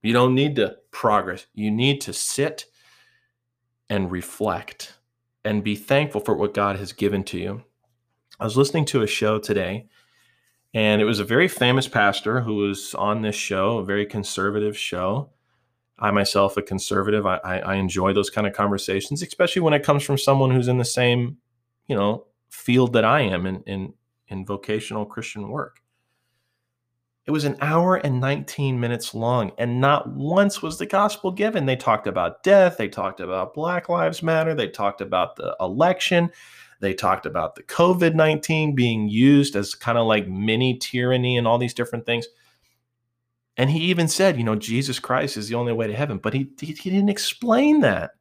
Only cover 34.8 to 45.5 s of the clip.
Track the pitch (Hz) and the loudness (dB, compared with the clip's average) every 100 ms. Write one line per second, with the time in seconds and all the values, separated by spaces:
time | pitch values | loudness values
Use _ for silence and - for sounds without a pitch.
34.8 | 101 - - 92 87 - - - 90 107 | -4 -2 -2 0 0 -4 -8 -4 -4 2
35.8 | 170 185 - 175 170 - - - - _ | 2 2 2 2 2 -4 -20 -20 -20 _
36.8 | 98 92 95 95 - 87 78 - - - | -4 0 0 0 -2 -4 -4 -8 -10 2
37.8 | 175 180 170 160 156 156 - 156 156 135 | 4 6 2 4 2 2 0 0 2 2
38.8 | 120 110 104 110 131 143 139 101 98 - | 2 2 0 4 8 8 4 -2 -4 -6
39.8 | - 117 113 110 92 95 107 110 127 127 | 0 2 4 2 2 -4 0 2 2 0
40.8 | - 123 123 127 123 123 117 120 123 - | -4 -2 0 2 2 2 2 2 0 -4
41.8 | 117 117 117 117 117 _ _ _ _ _ | -6 -6 -2 -4 -4 _ _ _ _ _
42.8 | _ _ _ _ _ _ _ - 131 160 | _ _ _ _ _ _ _ -2 0 2
43.8 | 170 175 160 - 190 139 113 107 110 117 | 0 2 0 4 2 2 0 -2 -2 -2
44.8 | 139 123 - 127 139 - 104 | -2 -6 -2 -2 -2 -6 -6